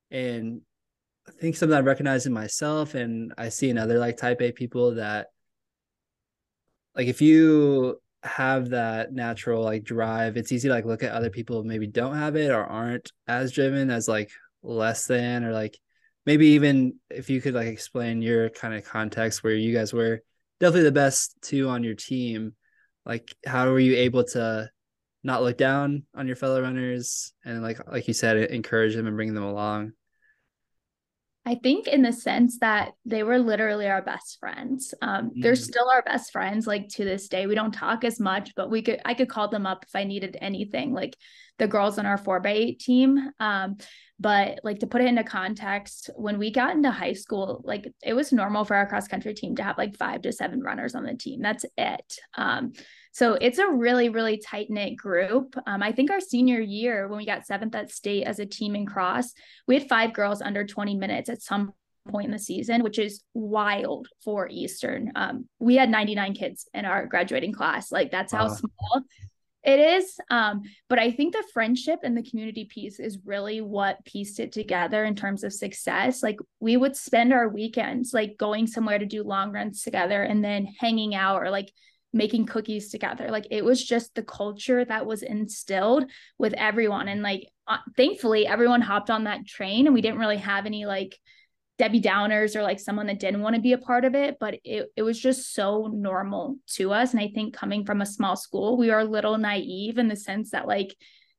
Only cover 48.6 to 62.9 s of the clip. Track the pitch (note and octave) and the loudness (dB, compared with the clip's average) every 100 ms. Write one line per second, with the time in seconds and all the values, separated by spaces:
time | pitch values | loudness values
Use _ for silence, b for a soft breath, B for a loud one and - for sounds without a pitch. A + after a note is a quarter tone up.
48.6 | G#3 G3+ G3+ G3+ G3+ F#3 G#3+ G#3 F#3+ - | 2 2 2 -2 -4 -8 -8 -8 -8 -6
49.6 | G3 - G#3 G3+ - - - - - - | -4 -4 -4 -4 -4 -4 -6 -4 -4 -4
50.6 | - - - - - - - - G3+ G#3+ | -4 -6 -6 -8 -8 -8 -10 -6 -4 -4
51.6 | - - - - - - - - - A#2+ | -6 -4 -4 -4 -10 -18 -12 -4 -2 -2
52.6 | - - B B B - A#3+ G3+ A#3+ B3 | -4 -10 B B B 2 2 4 2 2
53.6 | G4 C4+ A#3 B3 A#3+ A3 A3+ G#3+ - G#3+ | 2 4 4 4 2 2 0 -2 -6 -8
54.6 | G#3+ G#3 G3+ A#3 G3+ F3 F#3 B3 C4+ B3+ | -6 -4 -6 -8 -2 0 2 0 -2 -8
55.6 | A#3 G3 G#3 A3+ C#4+ G4 F#4 A#3+ B3+ A#3+ | -6 -2 -2 2 0 0 -2 2 4 4
56.6 | G#3+ G3+ A#3+ A3 G3 G#3 G#3+ G3+ - G3 | 0 -2 -2 -2 -4 -6 -6 -6 -6 -6
57.6 | A3 A3 G#3 - G3+ G3+ - G#3 G3+ - | -6 -8 -10 -8 -4 -2 -2 -6 -8 -6
58.6 | G#3 G3+ G3+ - F3+ A#3 B3 - b b | -6 -4 -6 -2 -2 0 -4 -8 b b
59.6 | - C4+ C#4+ A3+ A3+ A3+ G3+ G#3 G#3 G3+ | 2 2 4 2 2 0 -2 -2 -4 -4
60.6 | G3+ - G3+ G3 F#3+ A3+ A#3+ A#3 - G3+ | -6 -6 -4 -4 -4 -6 -6 -10 -4 -4
61.6 | G3+ - _ _ - G3+ G3+ G#3 - - | -4 -8 _ _ -8 -6 -4 -6 -6 -6
62.6 | - A#3 A3 | 0 2 2